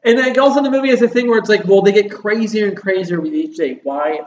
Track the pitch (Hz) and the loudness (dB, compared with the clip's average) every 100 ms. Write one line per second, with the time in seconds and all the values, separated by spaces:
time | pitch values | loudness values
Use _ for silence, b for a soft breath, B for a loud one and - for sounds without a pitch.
0 | 226 240 254 247 277 277 277 269 269 240 | 2 2 2 2 2 2 0 0 0 2
1 | 233 240 240 226 214 208 180 196 190 202 | 2 0 0 0 2 0 4 4 4 2
2 | 202 - 208 220 220 214 208 175 196 190 | 0 -6 -4 -2 -2 -2 -2 -4 -4 -4
3 | 175 175 156 151 160 165 147 127 139 139 | -2 -4 -4 -4 -6 -4 -6 -4 -8 -4
4 | 156 151 | -4 -6